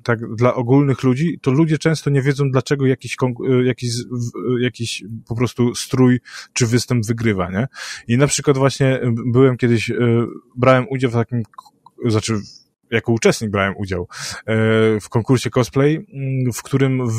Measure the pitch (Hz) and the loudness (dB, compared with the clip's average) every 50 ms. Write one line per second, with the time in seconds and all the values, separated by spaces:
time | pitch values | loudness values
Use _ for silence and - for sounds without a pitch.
0 | - - 117 110 117 110 113 107 120 123 - 127 123 117 135 143 143 139 123 - | -2 -4 -2 -2 -4 -8 -2 0 2 2 2 0 0 2 4 4 4 2 0 0
1 | - 131 123 131 165 170 - - - 139 127 151 165 156 156 143 - 160 160 - | 0 0 0 0 0 -2 -2 -2 -2 0 2 2 2 2 0 0 0 0 -2 0
2 | - 147 143 139 127 143 135 139 143 135 127 131 - - 147 139 135 131 131 - | 0 0 0 0 2 0 0 0 0 0 0 0 0 0 -2 0 2 0 0 0
3 | - 113 - - 135 123 120 123 - 135 127 127 127 127 123 - 123 120 117 120 | -4 -10 -6 -2 -2 -2 -2 -2 -2 0 2 2 2 2 0 -2 -4 -6 -4 -6
4 | 120 - 123 123 120 117 - 107 107 120 127 120 123 127 - - 117 - - - | -8 -8 -6 -6 -6 -6 -6 -6 -4 -2 -2 0 -2 -2 -4 -4 -8 -8 -8 -10
5 | - 107 113 113 - - 117 117 127 117 - - 120 123 107 - - - - 127 | -10 -12 -14 -14 -10 -8 -4 -2 -2 -2 0 0 0 0 0 -4 -8 -4 2 4
6 | 127 127 123 123 _ - - - - - - - 127 110 123 117 - - 127 120 | 4 4 4 2 _ -8 -18 -18 -16 -10 -4 -2 -2 0 0 0 0 0 -2 -2
7 | 107 107 113 117 113 113 101 92 87 90 92 104 131 - - - - - - - | 0 -2 -2 -2 0 0 0 0 -2 -2 -2 -2 -2 -4 -6 -12 -14 -14 -14 -10
8 | - - 120 127 147 139 - - - 151 135 131 135 135 - - 139 131 131 - | -4 0 2 2 2 2 0 0 0 0 2 2 2 0 0 2 0 0 0 0
9 | - 123 117 117 113 127 117 127 135 131 123 113 127 120 120 110 107 120 113 - | 0 -2 -2 -2 -2 0 4 6 6 6 4 2 2 2 2 2 0 -2 -2 0
10 | 123 117 117 117 117 110 - - - _ - 127 123 131 131 127 123 - 135 127 | 2 2 2 2 2 0 -6 -12 -20 _ -4 0 4 4 4 4 2 -2 -4 -2
11 | 131 120 113 120 113 - 123 120 110 - _ - - - _ _ _ - _ - | -2 0 0 0 -2 -2 -4 -6 -6 -6 _ -20 -20 -20 _ _ _ -20 _ -4
12 | 120 120 107 107 - - 113 101 98 - - - _ _ _ _ _ - 117 113 | -2 0 0 0 0 0 -4 -4 -4 -8 -18 -20 _ _ _ _ _ -4 -2 -2
13 | - 120 117 117 - 202 - - 117 104 98 101 95 98 92 - 104 92 95 90 | 0 0 0 2 4 2 2 2 -2 -2 0 0 0 0 -2 -4 -6 -6 -4 -6
14 | 87 - - - - - - - - 110 110 110 110 110 110 110 110 110 110 104 | -6 -8 -10 -14 -12 -12 -12 -10 -4 -2 0 2 2 2 4 4 4 2 2 0
15 | - - - 120 104 - 131 117 - 120 - 131 117 - - 135 139 147 160 160 | -2 -2 -2 -2 2 2 2 2 0 0 0 0 0 0 0 0 2 2 0 -2
16 | - _ - 139 135 131 135 131 127 120 110 - - - - 131 135 135 131 127 | -6 _ -12 -8 -6 -4 -2 -2 -2 -2 -4 -6 -8 -2 0 0 2 2 0 0
17 | 123 117 113 | -2 -2 -2